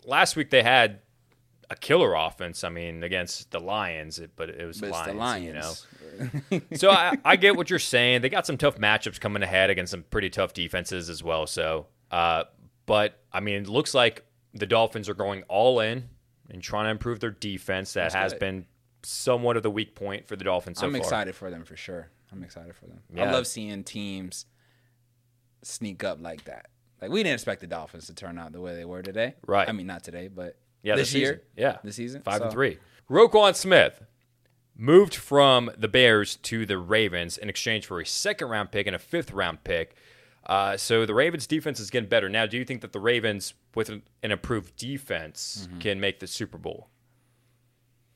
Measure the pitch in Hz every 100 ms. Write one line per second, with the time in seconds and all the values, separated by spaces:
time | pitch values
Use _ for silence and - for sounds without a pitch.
0 | - 143 185 160 143 131 113 127 113 101
1 | _ _ _ _ _ _ - - - 165
2 | 131 80 80 - 87 82 87 85 85 82
3 | 87 92 87 - - 85 90 107 95 80
4 | 78 80 82 - 82 - 85 82 104 82
5 | 80 104 120 107 85 73 78 82 - -
6 | 78 98 127 143 - 180 - 156 190 190
7 | 175 - 147 185 196 185 170 180 - 123
8 | 120 123 131 196 - 135 143 113 104 107
9 | - - 110 104 92 95 95 92 90 92
10 | - 110 95 95 95 - 85 90 85 92
11 | 85 78 82 80 78 - 80 80 76 _
12 | - 87 85 82 82 _ - _ - 107
13 | 107 - _ 95 104 101 98 117 156 131
14 | 120 - - _ _ 107 101 113 113 113
15 | 101 95 101 98 - 98 123 123 110 123
16 | 120 - _ _ - 92 - 104 107 107
17 | 120 113 117 101 104 95 - 95 95 98
18 | 82 95 95 - 95 95 87 _ _ _
19 | - - - 120 120 117 107 104 110 -
20 | 98 101 - 101 92 90 90 87 - -
21 | 85 110 95 92 92 85 82 82 - 87
22 | 80 _ _ 95 85 - 85 - 85 85
23 | - 85 98 127 117 - 104 101 95 110
24 | 101 95 90 - - _ _ _ _ _
25 | _ _ _ _ _ _ - - 107 90
26 | 90 80 85 80 - 58 - _ _ -
27 | 95 190 196 120 - 98 87 82 78 82
28 | - 82 92 85 80 82 90 85 85 90
29 | 92 101 120 - - 98 92 107 92 85
30 | - 85 95 92 87 - _ _ 104 107
31 | 131 139 131 160 _ - 131 - 104 104
32 | 120 139 - 104 113 113 135 80 _ _
33 | - 147 226 214 202 - 190 170 73 -
34 | - _ _ _ _ _ _ - 117 175
35 | 196 - - 143 139 127 120 - 107 127
36 | 123 107 101 - - 113 104 95 87 110
37 | 104 87 87 - 107 - - 107 - 90
38 | - - 202 208 135 110 98 104 98 90
39 | - 170 - 98 87 80 - 85 82 _
40 | _ _ _ _ - 95 98 101 - 113
41 | 110 110 160 170 113 156 151 113 101 123
42 | 104 117 98 107 110 120 123 127 110 104
43 | 110 120 110 101 - - _ - 107 107
44 | - _ 110 101 - 113 90 - 123 139
45 | - 87 78 - - 104 90 87 104 95
46 | 98 92 92 - 110 82 82 82 - _
47 | _ _ _ _ _ _ _ _ _ _
48 | _